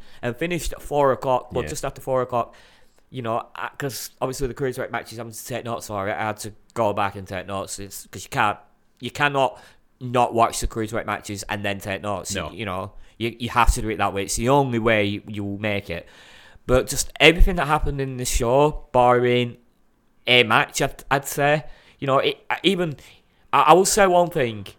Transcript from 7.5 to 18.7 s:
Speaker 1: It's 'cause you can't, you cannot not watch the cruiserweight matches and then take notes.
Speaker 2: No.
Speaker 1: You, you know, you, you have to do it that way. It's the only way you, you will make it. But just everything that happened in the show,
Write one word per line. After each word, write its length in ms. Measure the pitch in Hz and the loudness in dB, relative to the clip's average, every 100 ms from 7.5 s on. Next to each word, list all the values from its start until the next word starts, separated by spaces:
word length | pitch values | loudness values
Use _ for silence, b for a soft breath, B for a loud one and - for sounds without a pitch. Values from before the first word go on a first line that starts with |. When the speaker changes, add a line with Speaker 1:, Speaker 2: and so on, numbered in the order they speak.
| 98 92 - | -8 -8 -12
Speaker 1:
It's 260 | 98 - - | -14 -16 -16
'cause 160 | 95 - | -16 -8
you 40 | |
can't, 300 | 135 104 101 _ _ _ _ | -2 0 -2 _ _ _ _
you 100 | 120 | -12
cannot 500 | - 143 139 127 - B B _ _ | -2 0 2 0 -2 B B _ _
not 320 | 123 123 120 | -4 0 2
watch 260 | 113 113 - | 4 2 2
the 80 | 120 | -6
cruiserweight 380 | 117 107 110 104 | -4 -4 -6 -6
matches 380 | 104 - 101 - | -8 -6 -10 -6
and 160 | 104 | -4
then 160 | 101 98 | -4 -6
take 220 | 104 95 | -6 -6
notes. 340 | 104 92 - 98 | -4 -6 -6 -6
Speaker 2:
No. 160 | 76 | -8
Speaker 1:
You, 60 | 92 | -8
you 60 | 101 | -8
know, 260 | 92 95 - b b | -8 -10 -14 b b
you, 180 | 113 113 | -8 -6
you 100 | 117 | -2
have 240 | 120 113 | 2 2
to 80 | 123 | 2
do 80 | 110 | -4
it 80 | 98 | -2
that 160 | 101 | -2
way. 100 | 98 | -2
It's 120 | 98 - | -4 -2
the 140 | 120 | 4
only 280 | 143 131 117 | 4 4 0
way 280 | 113 110 101 | 2 2 2
you, 160 | 104 - | -2 -8
you 160 | 104 | -8
will 140 | 101 101 | -8 -6
make 320 | 107 101 - | -4 -4 -6
it. 160 | 85 - B B B B B - | -10 -12 B B B B B 0
But 200 | 127 - | 2 2
just 240 | - - - | -6 -4 6
everything 360 | 151 170 196 175 | 6 8 6 6
that 100 | 143 | 0
happened 340 | 151 147 143 | 0 -2 -4
in 160 | 135 127 | -6 -4
the 80 | 123 | -2
show, 640 | - 117 135 147 | 0 2 4 4